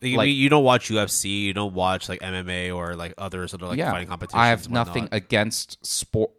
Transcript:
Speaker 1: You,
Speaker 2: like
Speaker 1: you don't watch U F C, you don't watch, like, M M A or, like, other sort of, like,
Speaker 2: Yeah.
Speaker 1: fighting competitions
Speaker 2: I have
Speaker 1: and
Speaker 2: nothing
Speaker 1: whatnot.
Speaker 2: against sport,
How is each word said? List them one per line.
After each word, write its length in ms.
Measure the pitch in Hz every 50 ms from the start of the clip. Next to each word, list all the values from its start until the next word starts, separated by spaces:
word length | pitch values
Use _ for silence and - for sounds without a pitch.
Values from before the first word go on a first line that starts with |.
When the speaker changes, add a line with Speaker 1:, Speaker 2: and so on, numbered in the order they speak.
Speaker 1:
You, 160 | 127 127 127
Speaker 2:
like 120 | 135 131 143
Speaker 1:
you 200 | 143 135 135 139
don't 140 | 151 151 135
watch 260 | 127 123 120 - -
U 100 | 110 107
F 100 | 104 98
C, 360 | - - - 98 101 101 104
you 80 | 98 95
don't 200 | 104 104 101 92
watch, 360 | 92 92 92 92 92 - -
like, 140 | 92 - -
M 100 | 92 92
M 160 | 92 90 90
A 220 | 90 90 90 90
or, 240 | 90 90 85 87 87
like, 180 | 85 85 85 -
other 300 | - 98 92 95 92 90
sort 140 | - - 85
of, 80 | 90 90
like, 80 | 117
Speaker 2:
Yeah. 140 | 143 175 147
Speaker 1:
fighting 160 | 90 87 90
competitions 320 | 82 90 82 90 - - 113
Speaker 2:
I 60 | 120
have 180 | 120 117 95 82
Speaker 1:
and 80 | 82 120
Speaker 2:
nothing 300 | 120 117 87 85 90 110
Speaker 1:
whatnot. 140 | - 110
Speaker 2:
against 680 | 107 - - 120 104 107 110 - - - - - _ -
sport, 460 | - - - - - - 110 110 - _